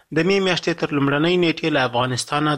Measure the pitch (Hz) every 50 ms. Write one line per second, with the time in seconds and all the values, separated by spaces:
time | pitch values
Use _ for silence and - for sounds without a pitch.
0 | - - 151 156 160 185 196 196 190 185 175 160 - 175 165 170 165 151 147 143
1 | 139 139 143 143 156 170 180 180 175 165 156 165 - 160 151 139 131 120 117 120
2 | 123 127 127 117 - - 147 147 151 151 151